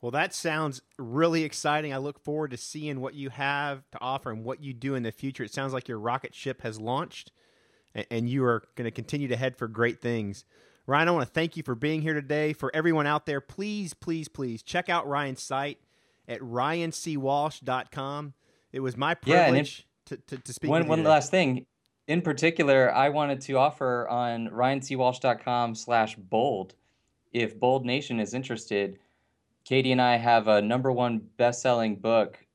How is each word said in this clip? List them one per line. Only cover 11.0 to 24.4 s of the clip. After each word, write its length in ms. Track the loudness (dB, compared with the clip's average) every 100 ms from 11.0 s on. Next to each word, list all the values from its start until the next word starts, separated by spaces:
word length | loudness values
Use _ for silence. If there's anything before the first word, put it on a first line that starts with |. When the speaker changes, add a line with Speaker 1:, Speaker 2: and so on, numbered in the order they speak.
| 4
Speaker 1:
I 20 |
wanna 160 | 2 0
thank 280 | -2 -4 -4
you 40 |
for 120 | -6
being 260 | -4 -2 -2
here 140 | -2
today. 400 | -4 -2 -2 0
For 200 | -2 -4
everyone 320 | 0 2 4 2
out 200 | 0 0
there, 160 | -6
please, 500 | -6 -10 -6 -4 -6
please, 340 | -8 -6 -6 -6
please 360 | -8 -6 -6
check 260 | -4 -4 0
out 180 | -2 0
Ryan's 360 | -2 -2 -6
site 360 | -6 -4 -4 -8 _ _ _ _ -12
at 160 | -10
ryan 500 | -6 -2 0 0 -2
c 260 | -6 -6 -2
walsh 420 | 0 0 0 -4
dot 320 | -4 -4 -4
com. 400 | -8 -8 -8 -10 -16 _ _ _
It 80 | -6
was 160 | -6 -2
my 200 | -2 -2 2
Speaker 2:
Yeah, 220 | 6 6
and 0 |
in 160 | 4
Speaker 1:
privilege 220 | 2 -8 _ _ -16
to, 100 | -16
to, 220 | _ -14
to 140 | -12
speak 160 | -8 0
Speaker 2:
one, 100 | 2
Speaker 1:
with 60 | 2
you 20 |
Speaker 2:
one 100 | 2
Speaker 1:
today. 100 | 6
Speaker 2:
last 200 | 6 6
thing. 360 | 2 2 0 -4 _ _ _ -2
In 160 | 0
particular, 680 | 0 2 2 2 6 8 6
I 180 | 6 2
wanted 320 | 2 0 -2
to 160 | 0 4
offer 500 | 4 2 -2 0 -2
on 400 | -2 -2 -2